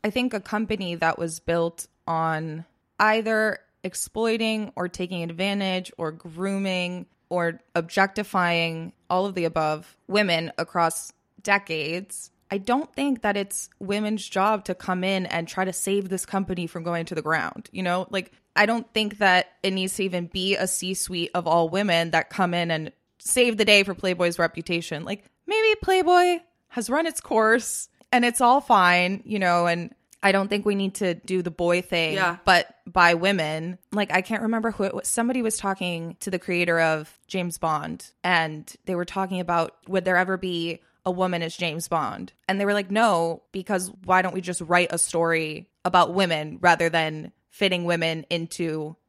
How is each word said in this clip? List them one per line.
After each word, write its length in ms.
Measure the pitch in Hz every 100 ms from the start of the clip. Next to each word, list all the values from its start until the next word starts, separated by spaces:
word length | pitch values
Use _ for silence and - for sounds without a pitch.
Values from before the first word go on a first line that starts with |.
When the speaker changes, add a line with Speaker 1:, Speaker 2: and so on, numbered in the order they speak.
Speaker 1:
I 60 | 220
think 220 | 247 247
a 80 | 208
company 540 | - 214 220 208 185
that 240 | 170 165 -
was 220 | 170 160
built 480 | - 170 170 170 - _ -
on 580 | 160 160 156 160 156 165 _ _ _
either 580 | 214 220 220 220 214 - _ _
exploiting 880 | 185 - - - 226 226 226 220 214 -
or 100 | 180
taking 380 | - 180 185
advantage 680 | 170 165 196 202 190 185 180 -
or 140 | 160
grooming 960 | 165 175 160 190 196 196 185 175 180 - _ _
or 300 | 180 170 165 _ 175
objectifying 1160 | 165 - 196 214 208 190 175 170 165 165 165 - _
all 160 | 180 196
of 100 | 185
the 80 |
above 520 | 170 160 156 151 - _ -
women 420 | 202 202 165 165 -
across 540 | 165 175 165 - - _ _ _
decades, 880 | - 196 196 160 147 175 196 - - _ _
I 80 | 196
don't 340 | 196 247 311
think 280 | - 277 247
that 140 | 214 202
it's 320 | 196 - - _
women's 500 | 190 202 214 214 -
job 360 | 190 196 214
to 100 | -
come 300 | 180 - 180
in 220 | 185 196 185
and 200 | 170 170
try 180 | -
to 80 | 190
save 360 | 175 - 202 190
this 180 | 190 -
company 400 | 196 190 180 165
from 160 | 175
going 220 | 165 170 165
to 80 |
the 80 | 160
ground, 460 | 151 160 87 - -
you 100 | -
know? 220 | 185 180 180
Like, 220 | 190 185 _ _ -
I 100 | 208
don't 260 | 233 226
think 260 | 220 214 208
that 340 | 202 180 - _
it 100 | 196
needs 220 | 190 185 -
to 80 |
even 220 | 190 180 170
be 300 | - 185 196
a 100 | 190
C-suite 640 | - 185 190 - 180 170
of 120 | 180 170
all 220 | 170 165
women 420 | 180 208 170 165
that 200 | 160 -
come 220 | - 180
in 180 | 175 170
and 180 | 160 156 _ _ _
save 380 | - - 240 214
the 80 |
day 200 | 214 208
for 100 | 196
Playboy's 440 | 180 190 175 175 170
reputation. 680 | 165 - 165 170 165 151
Like, 200 | - 208 _ _ -
maybe 280 | 427 440 427
Playboy 560 | - 370 330 359 359 349 _ _ _
has 220 | - 214
run 160 | 269 330
its 140 | 311
course 680 | - 294 220 233 - - - _ _
and 140 | 254
it's 160 | 240 240
all 200 | 240 269
fine, 640 | - 220 180 180 180 196
you 140 | - 214
know, 280 | 180 175 175
and 260 | 170 170 - _ -
I 100 | 196
don't 160 | 196 196
think 180 | 208 208
we 80 |
need 220 | 202 196 -
to 180 | 190
do 260 | 165 - 185
the 100 | 175
boy 300 | 160 175 175
thing, 320 | 175 170 160
Speaker 2:
Yeah. 220 | 170 180 175
Speaker 1:
but 300 | - 175 - - -
by 280 | 180 170
women. 640 | 170 185 196 156 160 165 180 _
Like, 220 | 202 196
I 80 | 180
can't 220 | 190 220
remember 280 | 220 240 226
who 140 | 208
it 100 | 196
was. 140 | - -
Somebody 320 | - 233 254
was 160 | 226 -
talking 600 | 196 190 180 170 165 170
to 100 | -
the 80 | 185
creator 400 | - 175 175 165
of 380 | 160 156 151 _ _
James 300 | 190 175 -
Bond, 480 | 160 156 160 160 - _
and 480 | 180 175 160 151 - -
they 100 | -
were 120 | 175 175
talking 340 | 196 190 185
about, 360 | 175 170 165 _ -
would 160 | 190
there 140 | 180 180
ever 180 | 185 190
be 440 | 185 175 170 165 _ _ -
a 40 |
woman 300 | 180 185 175
as 160 | 165 -
James 320 | 175 156 -
Bond? 460 | 165 123 - 90 _ -
And 120 | 196
they 60 | 202
were 80 |
like, 160 | 208 185
"No, 540 | 208 233 175 165 165 _
because 400 | 190 180 196 185 -
why 160 | - 190
don't 140 | 185
we 80 | 190
just 180 | 180 175
write 280 | 160 175 180
a 60 | 170
story 720 | - 170 165 165 156 156 170 _ 180
about 260 | 180 170
women 460 | 180 185 156 151 170
rather 300 | 180 165 165
than 420 | 165 156 156 165 _ _
fitting 360 | - 196 180
women 420 | 170 170 165 160 -
into 680 | 170 165 - 165 156 151 160